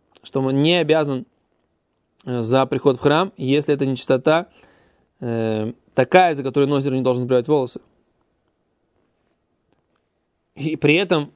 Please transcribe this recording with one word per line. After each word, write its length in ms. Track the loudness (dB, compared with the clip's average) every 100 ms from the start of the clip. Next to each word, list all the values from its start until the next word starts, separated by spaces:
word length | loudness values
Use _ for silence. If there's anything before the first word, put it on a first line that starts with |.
| _ _
что 180 | -8 -4
он 200 | -2 2
не 140 | 2 2
обязан, 500 | 2 0 0 -4 -10 _ _ _ _ _ _ _ _ _ -8
э, 160 | -6
за 240 | 0 0 0
приход 320 | 0 0 0
в 20 |
храм, 320 | 2 0 -2 -6
если 360 | -2 -2 0
это 120 | -2 -2
нечистота, 640 | -4 -2 0 2 0 -2 _ _ _ _ _ _ _
э, 540 | -8 -4 -4 -4 -6 -10 _
такая, 420 | -2 4 4 4 0
за 80 |
которую 260 | -2 0 0
нозер 240 | 0 -2
не 80 | 0
должен 220 | 0 0
сбривать 240 | 0 0 2
волосы? 340 | -2 -2 -10 -20 _ _ _ _ _ _ _ _ _ _ _ _ _ _ _ _ _ _ _ _ _ _ _ _ _ _ -10
И 200 | -8 0
при 200 | 2 2
этом 360 | 2 -2 -2